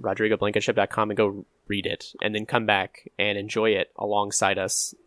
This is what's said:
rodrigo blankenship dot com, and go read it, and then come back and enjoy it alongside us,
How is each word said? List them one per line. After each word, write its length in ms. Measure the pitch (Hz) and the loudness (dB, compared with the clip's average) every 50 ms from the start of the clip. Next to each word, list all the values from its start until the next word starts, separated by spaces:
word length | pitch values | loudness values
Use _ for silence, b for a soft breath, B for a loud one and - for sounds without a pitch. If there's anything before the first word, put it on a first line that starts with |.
rodrigo 340 | 120 107 98 - 107 107 110 | -4 -4 0 0 2 2 2
blankenship 380 | - 101 107 104 107 101 - 104 | 2 0 0 0 0 0 2 2
dot 140 | 110 98 - | 2 0 2
com, 200 | - - 107 107 | 0 -2 -2 0
and 60 | 104 | 2
go 280 | 104 110 101 98 101 - _ _ _ _ | 2 2 2 0 -4 -12 _ _ _ _
read 180 | - 104 101 90 | -6 -4 -4 -2
it, 220 | - - - - - - - | -4 -6 -6 -10 -14 -8 -4
and 140 | - 107 104 | -4 -2 -2
then 100 | 107 107 | -4 -2
come 200 | - - 120 113 | 0 0 2 4
back 420 | 107 104 98 95 - - - - - - | 4 2 2 2 -2 -8 -16 -20 -10 -4
and 200 | - 101 104 101 | -2 -2 -2 -2
enjoy 320 | 101 101 104 - 110 110 113 | -2 -4 -4 0 2 2 4
it 200 | 104 95 - - _ | 2 2 0 -4 _
alongside 600 | - - 104 104 104 104 101 - - 110 98 98 | -6 -4 0 0 0 0 0 0 0 2 2 2
us, 360 | 95 95 92 - - - - - - _ | 0 -2 -2 -2 -4 -4 -6 -8 -14 _